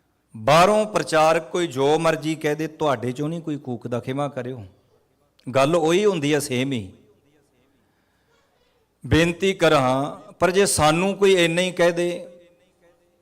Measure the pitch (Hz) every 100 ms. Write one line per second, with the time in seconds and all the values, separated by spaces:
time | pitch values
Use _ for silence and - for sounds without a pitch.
0 | _ _ _ 113 110 156 190 214 214 190
1 | 151 160 156 165 165 185 170 127 139 156
2 | 165 156 151 156 151 147 156 156 151 123
3 | 123 127 147 170 156 147 135 120 120 120
4 | 123 131 143 127 123 131 95 _ _ _
5 | _ _ _ _ - 127 139 170 156 175
6 | 208 180 143 151 139 123 135 127 92 -
7 | _ _ _ _ _ _ _ _ _ _
8 | _ _ _ _ _ _ _ _ _ _
9 | 123 151 170 170 196 190 160 151 127 131
10 | 147 - - - 175 180 196 - 151 160
11 | 190 190 196 190 170 170 185 175 175 175
12 | 175 175 - - _ _ _ _ _ _
13 | _ _